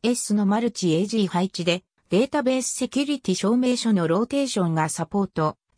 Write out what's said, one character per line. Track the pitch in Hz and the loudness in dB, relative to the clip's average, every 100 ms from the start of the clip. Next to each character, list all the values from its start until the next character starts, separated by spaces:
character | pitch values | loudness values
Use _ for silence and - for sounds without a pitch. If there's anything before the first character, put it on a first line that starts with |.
エ | 226 | -2
ス | 247 - | -2 0
の | 208 196 | 0 2
マ | 208 | 2
ル | 233 | 0
チ | - 180 | -2 0
エ | 160 | 2
ー | 202 | 0
ジ | 220 | 0
ー | 190 | 0
配 | 175 190 | 0 -2
置 | - | -2
で、 | 170 175 _ _ - | -2 -2 _ _ -2
デ | 180 262 | 0 2
ー | |
タ | 294 | 0
ベ | 254 262 | 0 0
ー | |
ス | 247 | -2
セ | - - | -4 -4
キ | 254 | -2
ュ | |
リ | 285 285 | -2 -2
テ | - | -2
ィ | |
証 | 180 196 247 | -2 0 2
明 | 254 | 2
書 | 247 226 | 0 2
の | 196 160 | 2 2
ロ | 170 | 0
ー | 240 | 0
テ | 277 | -2
ー | 269 | -2
シ | 214 | 0
ョ | 170 | 0
ン | |
が | 160 156 | 0 -2
サ | - 165 | -4 -4
ポ | 202 | -2
ー | 196 | -2
ト | - 156 - _ | 0 -2 -4 _